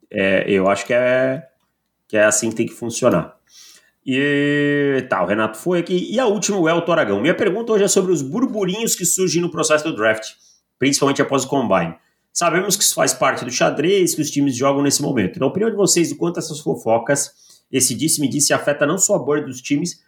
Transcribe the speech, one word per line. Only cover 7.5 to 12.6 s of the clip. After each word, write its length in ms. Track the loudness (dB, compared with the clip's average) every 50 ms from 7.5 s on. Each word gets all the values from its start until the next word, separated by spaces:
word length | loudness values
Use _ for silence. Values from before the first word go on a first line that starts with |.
| 0 -2 0 0
hoje 120 | 2 2 2
é 40 | 2
sobre 240 | 2 2 2 2
os 80 | 0 -2
burburinhos 720 | -2 -4 -2 -2 -2 -2 -2 -2 -2 -2 -2 -2 -4 -4 -2
que 120 | -2 -2
surgem 340 | -2 0 0 0 0 0 0
no 100 | -2 -2
processo 340 | -2 -2 0 2 2 0 0
do 120 | -2 -4
draft, 360 | 0 0 0 0 -2 -6 -12 -18 _ _ _ _ _ _ _ _ _
principalmente 440 | 0 0 2 2 2 2 2 0
após 220 | 0 0 0 -2 -2
o 40 | 0
Combine. 460 | -2 -2 0 2 2 0 0 -2 -6 -12 _ _ _ _ _ _
Sabemos 460 | -6 -2 0 0 0 0